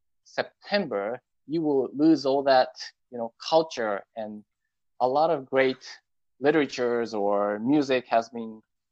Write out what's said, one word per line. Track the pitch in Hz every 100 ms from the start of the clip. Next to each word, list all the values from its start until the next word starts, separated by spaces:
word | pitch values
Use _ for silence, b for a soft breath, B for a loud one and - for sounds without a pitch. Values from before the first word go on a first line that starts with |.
| _ _
September, | _ - - _ - 202 156 101 101 123 _ _ -
you | 165
will | 151 135 123
lose | 127 156 147 135
all | 139
that, | 139 131 - - - - _
you | 123
know, | 117 - -
culture, | 160 160 131 110 98 - 113
and | 107 107 - _ _ _ _ -
a | 127
lot | 139 165
of | 151
great | 131 135 131 131 - - _ _ _ -
literatures | 139 156 135 - 120 120 113
or | 107 101 101 101 104
music | 117 151 135 127 -
has | 117 117
been | 117 113 110 _ _ _